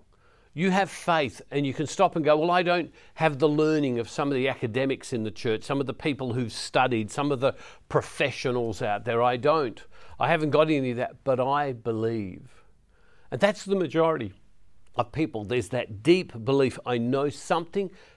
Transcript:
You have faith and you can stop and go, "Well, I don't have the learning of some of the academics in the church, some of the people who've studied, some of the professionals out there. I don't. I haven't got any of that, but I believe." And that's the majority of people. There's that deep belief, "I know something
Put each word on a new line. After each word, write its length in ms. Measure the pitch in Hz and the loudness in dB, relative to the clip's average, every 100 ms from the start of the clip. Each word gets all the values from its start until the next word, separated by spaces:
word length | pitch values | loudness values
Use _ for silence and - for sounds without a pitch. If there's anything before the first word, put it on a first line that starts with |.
| _ _ _ _ _ | _ _ _ _ _
You 180 | 147 185 | -2 2
have 200 | 185 190 | 2 0
faith 500 | - - 165 139 - - | -4 0 2 0 -4 -6
and 140 | 139 143 | -2 -2
you 80 | |
can 140 | 127 147 | -2 -4
stop 300 | - 180 175 | 2 2 4
and 80 | 147 | 4
go, 100 | 151 | 4
"Well, 160 | 170 | 4
I 100 | 180 | 2
don't 300 | 175 175 156 - - | 2 0 -2 -10 -14
have 260 | - 160 139 | 0 0 4
the 80 | 156 | 2
learning 500 | 147 156 156 143 120 | 4 4 4 2 0
of 120 | 110 | -4
some 180 | - 143 | -2 0
of 80 | 135 | 0
the 140 | 131 | 0
academics 640 | 127 127 113 135 131 - | -2 -2 0 0 -2 -4
in 100 | 120 | -4
the 80 | 110 | -4
church, 320 | - 120 110 | -4 -2 -2
some 160 | - 139 | -2 -2
of 80 | 127 | -2
the 60 | |
people 400 | 113 160 135 131 | -4 -4 -2 -4
who've 180 | 123 117 | -2 -4
studied, 600 | - - 143 127 117 107 | -6 -2 2 2 2 -2
some 200 | - 143 | -2 -2
of 80 | 135 | 2
the 160 | 131 - - - - | 0 -2 -12 -20 -2
professionals 920 | 143 - - 147 - 135 123 117 101 | 0 0 -2 -2 0 -2 -2 -2 -2
out 240 | 117 104 107 | -2 -2 0
there. 180 | 113 | 2
I 140 | 120 127 | 2 2
don't. 440 | 135 156 131 - - - - - | 2 2 0 -6 -16 -18 -12 -2
I 80 | 127 | 0
haven't 220 | 165 156 | 2 2
got 200 | 143 156 | 4 4
any 220 | 151 127 | 4 0
of 60 | 117 | -2
that, 260 | 123 - | -4 -4
but 160 | - 127 | -2 0
I 320 | 127 143 143 | 2 0 -2
believe." 960 | 120 117 113 113 113 95 85 - - - - _ _ - - - | -4 -4 0 0 -2 -4 -10 -16 -20 -20 -20 _ _ -20 -20 -8
And 80 | 127 | 0
that's 240 | 202 202 | 0 0
the 140 | 190 196 | -2 -2
majority 560 | 165 156 165 156 107 - - - - - - - | 0 2 2 2 -4 -10 -20 -20 -20 -20 -12 -4
of 160 | 117 | -4
people. 320 | 135 156 113 104 | -2 -4 -4 -4
There's 240 | 123 110 | -2 -2
that 340 | 127 95 101 | -4 -6 -4
deep 400 | 123 185 - 117 | 2 2 2 -6
belief, 340 | 110 139 135 - - | 0 2 2 0 -4
"I 120 | 123 | -2
know 320 | 117 135 147 | 0 0 0
something 600 | - - 170 170 196 190 - - | -4 -2 -2 -2 -4 -4 -8 -20